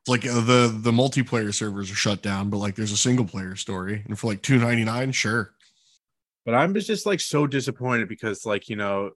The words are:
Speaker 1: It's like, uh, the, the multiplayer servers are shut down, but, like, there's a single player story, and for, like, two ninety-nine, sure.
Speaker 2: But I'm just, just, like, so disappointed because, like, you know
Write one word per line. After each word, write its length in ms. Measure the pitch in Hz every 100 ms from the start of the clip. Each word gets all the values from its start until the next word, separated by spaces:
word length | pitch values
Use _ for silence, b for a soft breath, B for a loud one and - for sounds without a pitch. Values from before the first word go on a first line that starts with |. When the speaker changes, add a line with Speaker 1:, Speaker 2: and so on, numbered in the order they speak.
Speaker 1:
It's 80 | -
like, 160 | 123
uh, 160 | 127 120
the, 340 | 117 123 120
the 160 | 110 117
multiplayer 600 | 117 135 135 117 120 104
servers 380 | 101 107 101 95
are 40 |
shut 280 | 101 110 101
down, 260 | 104 98 101
but, 80 | 101
like, 180 | 101
there's 160 | 98 107
a 60 | 101
single 280 | 127 123
player 300 | 104 95 92
story, 460 | 95 - 92 92 107 107
and 100 | 104
for, 80 | 113
like, 140 | 101
two 160 | - 131
ninety-nine, 540 | 117 117 110 117 135
sure. 420 | 131 110 113 101 _ b b b b _ _ _ _
Speaker 2:
But 100 | -
I'm 180 | 123 165
just, 140 | 202 196
just, 180 | 208
like, 140 | 208 185
so 260 | - 147
disappointed 640 | 147 135 123 - 123 120 101
because, 340 | 110 110 98
like, 260 | 110 104 -
you 60 |
know 360 | 107 101 98 101